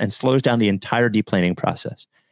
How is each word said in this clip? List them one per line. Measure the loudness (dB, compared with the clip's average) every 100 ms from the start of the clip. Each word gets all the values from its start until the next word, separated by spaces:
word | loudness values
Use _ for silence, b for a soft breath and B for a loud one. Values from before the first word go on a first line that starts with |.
and | -2
slows | -2 0 2
down | 2 2
the | 2
entire | 0 0 0 2
deplaning | 0 0 0 0
process. | -2 -4 -4 -8 -12 -18 _ _